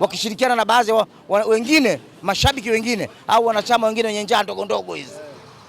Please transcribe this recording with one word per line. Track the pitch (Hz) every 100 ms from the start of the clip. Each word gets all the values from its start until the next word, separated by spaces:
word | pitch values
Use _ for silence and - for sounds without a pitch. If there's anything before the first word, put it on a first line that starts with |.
wakishirikiana | 202 180 214 208 254 240
na |
baadhi | 208 240 214
ya | 220
wa-, | 196 - -
wa-, | 202
wengine, | 220 220 233 311 240 139 - -
mashabiki | 175 190 262 277 220
wengine | 220 220 226 131 - -
au | 226 233
wanachama | 214 202 233 220
wengine | 220 226
wenye | 208
njaa | 208 220
ndogo | 202 190
ndogo | 202 214 180
hizi. | 160 131 147 151 135 - -